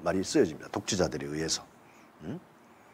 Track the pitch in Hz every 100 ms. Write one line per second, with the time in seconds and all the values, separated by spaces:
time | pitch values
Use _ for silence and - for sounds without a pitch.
0 | 85 95 90 156 101 - - 107 - 92
1 | 82 - 71 78 78 - - - - -
2 | - - 78 170 - - - - -